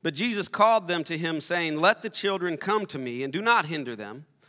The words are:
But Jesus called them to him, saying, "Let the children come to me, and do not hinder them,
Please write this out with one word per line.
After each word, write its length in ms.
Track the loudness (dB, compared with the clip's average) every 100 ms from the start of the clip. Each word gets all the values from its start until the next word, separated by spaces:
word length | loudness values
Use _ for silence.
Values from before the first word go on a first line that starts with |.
But 140 | -4
Jesus 320 | -2 -2 -2 -4
called 400 | 4 6 6 2
them 160 | -4
to 140 | -2 -4
him, 220 | -2 -2
saying, 360 | -2 -2 0 4
"Let 260 | 4 4
the 60 | -2
children 480 | -2 -2 0 -2 -4
come 300 | 0 0 -2
to 120 | -6
me, 240 | -6 -4
and 80 | -4
do 100 | -2
not 240 | 2 2 2
hinder 300 | -4 -6 -8
them, 300 | -10 -14 -18 _